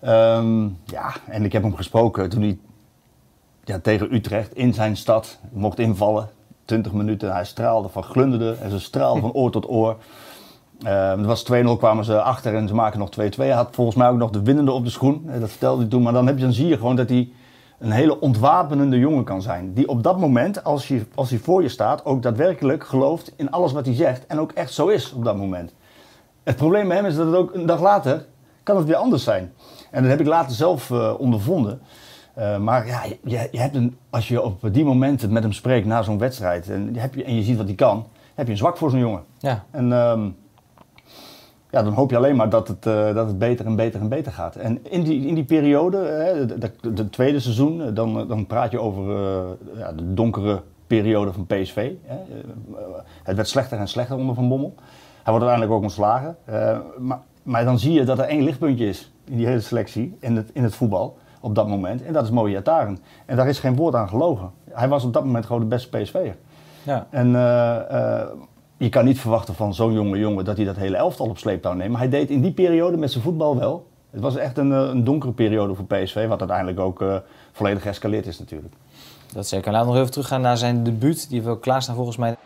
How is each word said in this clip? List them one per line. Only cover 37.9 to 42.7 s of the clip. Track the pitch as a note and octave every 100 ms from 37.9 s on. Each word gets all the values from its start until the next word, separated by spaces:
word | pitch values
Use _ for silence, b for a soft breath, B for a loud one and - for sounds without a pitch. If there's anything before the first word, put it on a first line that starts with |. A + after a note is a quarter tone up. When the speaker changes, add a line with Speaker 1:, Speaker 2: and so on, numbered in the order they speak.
| G#2 A2+ b b
Speaker 1:
heb | - C3
je |
een | G#2
zwak | C3+ F3
voor | D#3+
zo'n | B2+
jongen. | A#2+ F#2+ - _
Speaker 2:
Ja. | C#3+ A#2+ -
Speaker 1:
En, | - B2
ehm, | B2 A#2+ A2+ G#2 F2+ _ _ _ _ _ _ B B B B B B _
ja, | -
dan | G#2+
hoop | G#2 C3+
je | A#2+
alleen | C3+ C#3
maar | A2
dat | A2+
het, | -